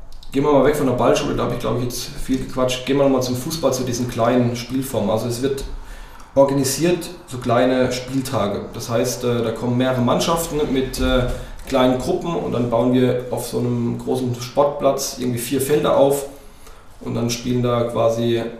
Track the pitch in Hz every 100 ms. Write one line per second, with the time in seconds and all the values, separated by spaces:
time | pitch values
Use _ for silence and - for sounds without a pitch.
0 | - - - 135 147 139 131 - 131 110
1 | 123 147 127 117 120 123 120 123 123 -
2 | - - - 131 107 127 127 127 - 139
3 | 135 131 123 120 165 - 131 123 123 120
4 | 120 117 117 127 117 117 - 131 135 113
5 | 101 110 120 117 135 135 - - - -
6 | - - - 139 139 139 123 147 170 175
7 | - - - 123 117 117 131 131 123 -
8 | - 135 123 110 101 95 - 113 117 117
9 | 123 - 123 120 113 110 123 120 131 123
10 | 120 180 - 165 - 147 135 131 127 -
11 | 127 127 123 - - - - 135 127 123
12 | - - 170 - - 123 120 117 127 127
13 | 123 - - 123 - - 123 120 120 120
14 | 127 127 123 117 - 135 143 - 135 135
15 | - 123 123 117 - 135 - 151 143 -
16 | 139 143 - - - - - - - -
17 | 123 120 117 - 123 123 123 120 117 117
18 | 113 117 117 117 113